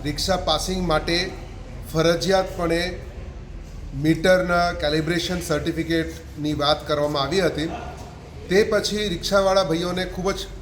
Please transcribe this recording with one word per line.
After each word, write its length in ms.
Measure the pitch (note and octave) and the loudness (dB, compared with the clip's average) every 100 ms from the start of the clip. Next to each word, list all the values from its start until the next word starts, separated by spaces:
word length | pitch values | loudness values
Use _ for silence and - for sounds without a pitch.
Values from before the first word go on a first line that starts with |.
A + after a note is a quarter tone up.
રિક્ષા 340 | D3 D3 - F3+ | -4 -4 0 0
પાસિંગ 500 | - D#3 - F#3 F3+ | 2 0 0 -2 2
માટે 440 | D#3 D3+ E3+ F#3 - - - - - - | 2 2 -2 -2 -6 -14 -14 -14 -12 -4
ફરજિયાતપણે 1040 | D#3+ D#3+ E3+ F3 F#3+ F#3 - E3+ E3 F3+ F3+ - - - - - - - - - | 2 4 4 4 4 2 -2 0 0 0 -4 -10 -12 -12 -12 -12 -14 -12 -12 -10
મીટરના 760 | C3+ D3+ D#3+ F3+ F#3 F3 F3 F3 | -2 2 4 6 4 6 2 2
કેલિબ્રેશન 720 | E3+ D3+ D#3 D#3 F3 - F3+ | 0 0 2 2 0 0 -4
સર્ટિફિકેટની 1120 | - D3+ C#3+ D3+ D#3 E3 D#3+ - - - D3 | 0 0 0 -2 0 0 0 -6 -14 -6 -4
વાત 340 | D3 C#3+ D#3 - | 0 2 2 2
કરવામાં 360 | D3 D3 D3+ | 0 0 0
આવી 180 | C3+ F#3 | 0 2
હતી. 280 | F3 C3+ D#3+ E3+ - - - - - - - | 2 0 -4 -4 -10 -12 -14 -16 -16 -16 0
તે 140 | F#3 | 2
પછી 460 | G#3+ G#3 - G3+ G#3 | 4 2 0 -2 -2
રિક્ષાવાળા 540 | E3+ - G3 F#3+ F#3+ | -2 2 4 6 4
ભાઈઓને 420 | F3+ E3 F3 F3+ F#3 | 4 2 0 -2 -4
ખૂબ 260 | - F#3 | -2 -2
જ 80 | F#3+ - - | -2 -6 -12